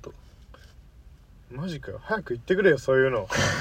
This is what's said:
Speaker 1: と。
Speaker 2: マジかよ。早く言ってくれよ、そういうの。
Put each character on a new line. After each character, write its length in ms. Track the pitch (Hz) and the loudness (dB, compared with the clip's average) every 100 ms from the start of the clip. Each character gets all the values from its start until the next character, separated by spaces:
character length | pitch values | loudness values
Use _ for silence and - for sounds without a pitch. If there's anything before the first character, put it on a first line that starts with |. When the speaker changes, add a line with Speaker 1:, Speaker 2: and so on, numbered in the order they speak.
Speaker 1:
と。 120 | - - - - - - - - - - - - - - - | -16 -18 -20 -20 -20 -20 -20 -20 -20 -20 -20 -20 -20 -20 -16
Speaker 2:
マ 180 | 127 180 | -10 -8
ジ 120 | 156 | -8
か 120 | - | -10
よ。 80 | 98 | -12
早 200 | - 220 | -6 -6
く 120 | - | -4
言 80 | 117 | -6
っ 20 | |
て 120 | - 185 | 0 4
く 60 | |
れ 80 | 196 | 4
よ、 80 | 139 | 4
そ 160 | - | 4
う 40 | 131 | 4
い 80 | 131 | 4
う 40 | |
の。 180 | 120 95 - - - | 0 -2 0 0 4